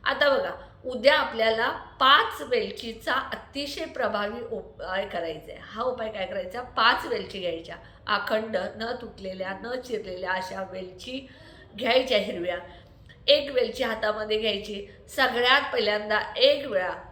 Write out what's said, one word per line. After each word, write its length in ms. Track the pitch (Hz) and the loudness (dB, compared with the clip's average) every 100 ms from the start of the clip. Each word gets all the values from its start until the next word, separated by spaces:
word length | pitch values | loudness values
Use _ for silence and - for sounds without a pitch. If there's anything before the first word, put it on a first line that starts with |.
आता 340 | - 269 285 269 | -2 2 4 4
बघा, 140 | 269 - - - 262 | 0 -6 -16 -14 -10
उद्या 320 | 247 254 302 | 4 6 6
आपल्याला 520 | 277 226 220 220 247 - - - | 2 2 2 4 0 -2 -12 4
पाच 420 | 262 294 440 - | 8 8 6 -4
वेलचीचा 720 | 285 240 196 - 226 220 - | -2 0 0 -6 -10 -8 -2
अतिशय 720 | 262 - 220 - 277 285 370 320 | -2 -2 -10 -8 -8 -6 -6 -8
प्रभावी 560 | - 220 208 208 240 226 | -2 -2 -2 -4 -6 -8
उपाय 540 | 208 - - 175 185 196 | -8 -10 -12 -4 -4 -4
करायचा 460 | 180 165 151 - | -4 -6 -8 -12
आहे. 100 | - | -16
हा 220 | - 208 | -14 -4
उपाय 260 | 254 240 220 | -4 -2 -6
काय 160 | 214 185 | -6 -6
करायचा? 360 | 196 185 233 | -6 -6 -8
पाच 440 | - - 226 302 311 | -6 4 6 4 -2
वेलची 340 | 214 185 190 | -4 -4 -6
घ्यायच्या, 360 | 180 165 165 170 - - - | -4 -6 -10 -16 -18 -14 -2
अखंड, 500 | 202 - 220 220 190 | -2 2 -2 0 -4
न 380 | 196 214 226 240 | -4 -8 -8 -8
तुटलेल्या, 560 | 220 - 190 185 185 185 | -10 -12 -10 -8 -8 -8
न 160 | 233 254 | -8 -8
चिरलेल्या 520 | - 214 185 180 185 | -6 -6 -6 -8 -4
अशा 320 | 185 185 190 185 | -4 -4 -8 -8
वेलची 560 | 185 185 - - 262 269 - - - - - | -8 -12 -12 -10 -10 -10 -20 -20 -20 -18 -4
घ्यायच्या 380 | 240 254 254 214 | 4 4 4 2
हिरव्या. 400 | 190 190 175 175 - - - - - - - | 2 -4 -4 -4 -8 -18 -20 -20 -20 -6 4
एक 240 | 294 277 | 4 6
वेलची 320 | 254 233 - | 0 0 0
हातामध्ये 560 | 240 220 214 214 214 214 | -2 0 0 -2 0 0
घ्यायची. 480 | 220 202 208 202 - - - - | 0 -2 -6 -10 -12 -18 -8 0
सगळ्यात 460 | 247 240 247 277 277 | 2 4 6 6 4
पहिल्यांदा 460 | 247 208 214 214 214 - - | 0 2 0 0 -2 -2 4
एक 300 | 262 294 277 | 4 4 0
वेळा 260 | 190 180 165 - | -2 -2 -6 -12